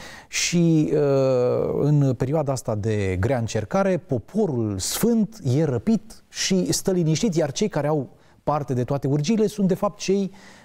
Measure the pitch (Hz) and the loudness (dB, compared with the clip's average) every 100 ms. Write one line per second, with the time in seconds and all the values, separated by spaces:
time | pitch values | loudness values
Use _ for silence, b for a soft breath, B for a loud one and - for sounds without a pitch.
0 | B B B - - 175 170 160 151 151 | B B B -4 -2 2 4 4 2 2
1 | 143 135 131 127 123 120 - - 143 147 | 2 2 2 2 2 0 0 0 2 4
2 | 139 123 127 160 139 131 - 107 110 107 | 4 2 0 0 0 -2 -4 -4 -2 0
3 | 95 92 117 131 113 110 101 196 196 180 | 0 0 0 0 -2 -4 -2 0 0 0
4 | - 123 - 202 202 123 110 98 - - | -2 -6 -4 -2 -2 0 -2 -4 -4 0
5 | 220 233 202 - 135 131 156 120 202 226 | 0 2 0 -2 -2 0 2 0 0 -2
6 | - - - - - 190 - - - 180 | -2 -20 -16 -6 0 0 0 -2 0 0
7 | 156 151 233 165 147 - 214 156 143 156 | 2 2 0 0 -2 0 -2 0 0 -2
8 | 123 - b b - 147 139 123 123 139 | -4 -10 b b -4 -2 -2 -2 -2 -2
9 | 139 143 147 226 214 - 190 185 202 - | 0 0 0 0 0 0 0 2 -2 -4
10 | - 196 190 B B B | -2 0 0 B B B